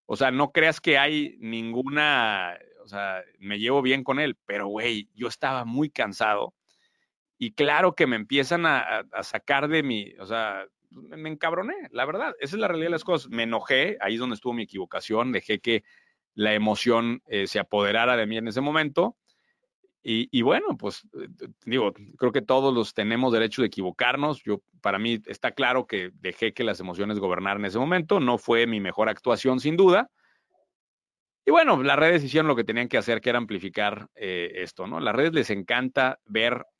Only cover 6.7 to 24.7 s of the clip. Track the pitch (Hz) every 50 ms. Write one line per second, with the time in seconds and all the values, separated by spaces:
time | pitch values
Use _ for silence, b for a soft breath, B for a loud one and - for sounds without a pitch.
6.7 | _ _ _ _ _ _ _ _ _ _ _ _ _ - 120 110 - - 147 147
7.7 | 147 156 190 180 - - 160 127 120 110 104 - 135 143 135 - 170 175 170 160
8.7 | 143 123 - 85 110 107 101 - - 101 - - - 107 - - 139 139 147 147
9.7 | 160 160 143 135 117 107 101 - - - 98 95 113 113 110 107 98 95 98 -
10.7 | _ _ _ _ - 131 151 - 156 160 156 156 156 147 - 165 170 175 196 262
11.7 | 381 392 311 - - 120 131 147 165 208 302 294 - - 143 143 190 220 214 185
12.7 | 170 160 160 170 170 160 - - 175 156 - 127 117 117 113 117 113 107 - -
13.7 | 135 131 147 196 208 - 104 101 113 113 127 127 110 104 - 123 120 117 107 -
14.7 | - 95 90 - - 95 - - 110 113 120 127 120 92 - - 107 98 - 120
15.7 | 117 101 b b b b b b b b b _ - 107 107 107 107 107 107 107
16.7 | 104 - - 120 117 117 117 117 120 - _ - 113 101 98 92 - 104 95 -
17.7 | 104 104 101 101 104 113 117 123 123 117 107 104 110 113 113 113 101 127 139 147
18.7 | 151 160 156 147 143 170 185 233 - _ _ _ _ _ _ _ _ _ _ _
19.7 | _ _ _ _ _ _ - 117 113 113 120 - - 123 117 135 185 294 427 392
20.7 | - - - 101 - - _ - - - - - - - - 117 - _ - 113
21.7 | 120 131 107 101 - - 101 - - - 127 120 107 135 107 110 131 135 139 139
22.7 | 127 117 107 - - - 104 107 117 120 131 127 113 110 113 107 - 135 120 101
23.7 | - 104 92 90 87 - 123 123 127 139 147 156 143 - - 107 104 - _ _